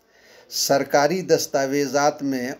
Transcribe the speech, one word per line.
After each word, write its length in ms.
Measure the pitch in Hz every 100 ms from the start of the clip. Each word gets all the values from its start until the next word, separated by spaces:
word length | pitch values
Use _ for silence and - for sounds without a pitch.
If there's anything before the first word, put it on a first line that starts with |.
| _ _ _ - _
सरकारी 720 | - - 139 131 147 147 185
दस्तावेज़ात 1000 | 165 165 - 139 135 143 139 135 147 147
में 320 | 139 131 123